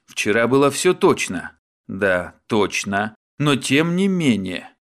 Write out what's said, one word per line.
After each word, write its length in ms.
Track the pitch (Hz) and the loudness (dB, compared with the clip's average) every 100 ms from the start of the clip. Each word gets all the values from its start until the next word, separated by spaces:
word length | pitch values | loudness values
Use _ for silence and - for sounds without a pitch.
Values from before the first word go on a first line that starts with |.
вчера 420 | _ - 107 110 117 | _ -6 0 2 4
было 240 | 135 143 | 4 2
все 220 | 139 180 | 2 0
точно. 640 | 180 175 - - 87 - _ _ _ - | 4 2 2 -2 -8 -12 _ _ _ -12
Да, 480 | 95 98 90 82 - - | -2 0 0 -4 -12 -4
точно, 680 | 110 92 - 101 98 107 - _ - | 0 0 -2 -4 -4 -4 -10 _ -4
но 180 | 147 | -2
тем 400 | 131 - 139 170 | 0 0 0 0
не 120 | 175 196 | 0 0
менее, 640 | 185 147 101 92 87 - _ | 0 0 0 -2 -10 -14 _